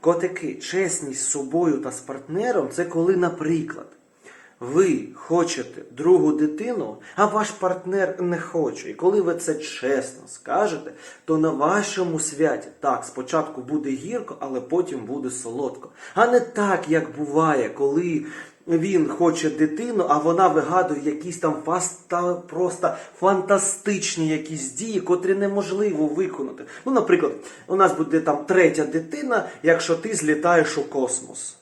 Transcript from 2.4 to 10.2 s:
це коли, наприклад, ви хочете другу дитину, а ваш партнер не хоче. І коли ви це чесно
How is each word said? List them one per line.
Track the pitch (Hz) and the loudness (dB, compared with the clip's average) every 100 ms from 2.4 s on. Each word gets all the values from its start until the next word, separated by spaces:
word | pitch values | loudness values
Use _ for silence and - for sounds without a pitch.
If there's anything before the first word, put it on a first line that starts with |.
| 240 208 139 | 0 0 0
це | - | -4
коли, | 175 165 170 190 | -2 0 2 4
наприклад, | 175 165 156 165 - - - _ _ _ - - - _ | 2 0 -2 -2 -2 -10 -16 _ _ _ -20 -20 -20 _
ви | 120 151 190 123 104 | -2 2 4 2 -4
хочете | - - 170 165 135 117 - - 123 | -14 -2 0 0 -2 -8 -12 -16 -2
другу | 160 180 151 | 6 6 6
дитину, | 151 151 151 233 226 117 - - - | 2 0 0 -4 -4 -6 -10 -12 0
а | 208 | 2
ваш | 208 208 | 2 -2
партнер | - 185 180 185 196 185 185 | -2 -2 -2 -2 0 0 0
не | 180 170 | -2 -2
хоче. | - 170 139 - - | -2 -2 -2 -4 -12
І | |
коли | - 180 208 | 0 2 4
ви | 175 | 2
це | 170 165 | 0 -2
чесно | 151 156 - 127 135 - - | -4 -6 -6 -2 0 -2 -12